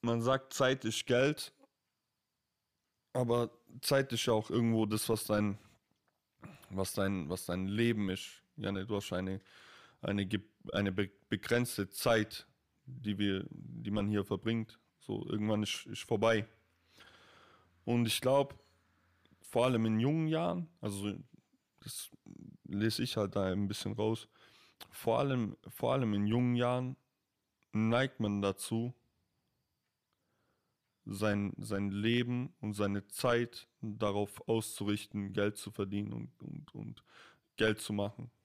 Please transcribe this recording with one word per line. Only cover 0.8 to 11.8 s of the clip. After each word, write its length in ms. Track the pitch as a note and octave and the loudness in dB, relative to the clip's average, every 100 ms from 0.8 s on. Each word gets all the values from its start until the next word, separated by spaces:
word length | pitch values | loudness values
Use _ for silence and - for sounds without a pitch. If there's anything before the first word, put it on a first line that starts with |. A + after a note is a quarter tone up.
ist 220 | A#2 A2+ - | -2 -4 2
Geld, 480 | A#2+ C3+ D3+ - _ _ _ _ _ _ _ _ _ _ _ _ _ _ _ _ | 4 4 0 -8 _ _ _ _ _ _ _ _ _ _ _ _ _ _ _ _
aber 360 | B2 A#2+ A#2+ A#2 - _ - | -2 2 2 2 -4 _ -10
Zeit 320 | - C#3 C3+ | 2 2 2
ist 140 | A#2 - | 0 2
ja 60 | |
auch 160 | A2 G#2+ | 2 4
irgendwo 340 | A2 A#2 A2+ | 2 4 4
das, 240 | G#2+ G#2+ - | 4 0 0
was 160 | A2 | -2
dein, 340 | - G#2 G#2 G2+ - _ _ _ _ _ _ _ - - - | 2 2 2 -2 -10 _ _ _ _ _ _ _ -20 -20 -10
was 220 | F#2+ F#2+ | -4 -2
dein, 360 | - G2 G2 D2+ | 0 0 0 -2
was 160 | F#2 - | -6 -4
dein 220 | F2+ F#2+ | -4 -2
Leben 420 | G#2+ A#2 A2 G2+ | 2 2 2 0
ist. 320 | F#2 - - _ - | -4 -8 -18 _ -6
Ja, 140 | G2+ | -4
nee, 120 | G2 | -2
du 120 | F#2+ G#2 | -2 -4
hast 160 | - | -2
eine, 280 | F#2 F#2+ F#2+ - - - - - _ | -4 -2 -6 -10 -20 -20 -20 -20 _
eine 240 | - G2+ F#2+ | -2 0 0
ge-, 160 | G#2 - _ - | -2 -6 _ -6
eine 200 | - G2+ | -2 0
be-, 200 | F#2 F#2+ _ _ | 0 -4 _ _
begrenzte 600 | G#2 - A#2+ B2 - | -4 2 2 2 -2